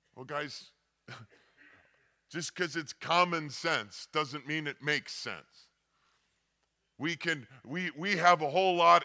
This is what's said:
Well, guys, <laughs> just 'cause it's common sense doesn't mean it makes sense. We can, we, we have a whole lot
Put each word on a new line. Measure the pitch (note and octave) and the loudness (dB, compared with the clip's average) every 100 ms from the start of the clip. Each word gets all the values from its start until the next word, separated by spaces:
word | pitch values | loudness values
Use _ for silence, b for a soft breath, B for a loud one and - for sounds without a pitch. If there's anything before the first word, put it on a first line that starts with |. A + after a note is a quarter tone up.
| _ | _
Well, | - | -20
guys, | C3 D3 D3 - - _ _ _ - | -10 -8 -8 -12 -18 _ _ _ -20
<laughs> | - G#2+ _ _ _ - - _ _ _ _ _ | -20 -20 _ _ _ -20 -20 _ _ _ _ _
just | E3 D#3 | -10 -10
'cause | - F3 D#3+ | -6 -6 -6
it's | C#3+ | -10
common | - - E3+ F3+ E3 D3+ | -12 0 2 2 -2 -6
sense | - E3 C#3 G#2 - - | -6 -2 -2 -4 -14 -6
doesn't | D#3 C#3+ D3 C3 | -4 -4 -8 -8
mean | D#3 D3 | -6 -6
it | - | -6
makes | D3 D3 - | -4 -4 -6
sense. | - A#2+ E2+ - _ _ _ _ _ _ _ _ _ _ _ _ _ _ - | -12 -10 -12 -16 _ _ _ _ _ _ _ _ _ _ _ _ _ _ -8
We | D#3 D#3+ | -6 -4
can, | E3+ D#3 A2+ C3 | -4 -4 -8 -20
we, | - F3 F3+ C#3+ | -12 -8 -8 -6
we | F#3+ F3+ | -4 4
have | F3 E3+ | 6 6
a | D3 | 4
whole | E3+ F#3+ F3 | 2 4 6
lot | E3+ E3+ | 8 8